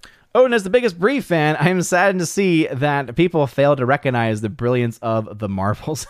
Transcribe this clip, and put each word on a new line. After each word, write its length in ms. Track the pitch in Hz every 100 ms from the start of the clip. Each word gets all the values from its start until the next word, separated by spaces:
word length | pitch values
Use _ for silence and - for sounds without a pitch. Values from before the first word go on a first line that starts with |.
| - _ _
"Odin 200 | 233 254
is 80 | 240
the 80 | 185
biggest 280 | 247 233 175
Brie 220 | 208 277
fan. 360 | - 165 151 156
I 120 | 170
am 140 | 185
saddened 380 | 175 180 196 185
to 60 | 165
see 400 | - 196 165 156
that 460 | 131 147 143 135 127
people 300 | 175 160 135
fail 300 | - 143 139
to 80 |
recognize 560 | 123 143 135 123 113 107
the 80 | 107
brilliance 500 | 90 120 123 120 117
of 400 | 117 113 107 104
the 100 | 104
Marvels." 580 | 98 98 104 - 156 -